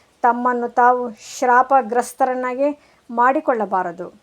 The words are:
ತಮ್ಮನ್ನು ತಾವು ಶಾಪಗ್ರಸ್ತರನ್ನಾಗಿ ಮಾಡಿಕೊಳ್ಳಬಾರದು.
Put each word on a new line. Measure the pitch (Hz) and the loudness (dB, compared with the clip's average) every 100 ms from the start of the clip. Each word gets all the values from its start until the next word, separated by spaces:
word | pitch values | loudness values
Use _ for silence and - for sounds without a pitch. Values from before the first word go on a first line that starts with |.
| _ _ | _ _
ತಮ್ಮನ್ನು | 247 240 247 240 240 | 0 0 0 -2 -2
ತಾವು | 247 247 247 247 | 2 2 2 -2
ಶಾಪಗ್ರಸ್ತರನ್ನಾಗಿ | 220 - - 254 247 262 269 220 240 233 - 262 254 254 254 285 285 _ _ - | -10 -18 -4 2 4 4 2 2 -2 -4 -2 -2 -2 -4 -2 -2 -4 _ _ -8
ಮಾಡಿಕೊಳ್ಳಬಾರದು. | 233 247 269 302 240 196 190 180 170 175 - | 0 2 2 0 -2 -2 -4 -4 -8 -14 -16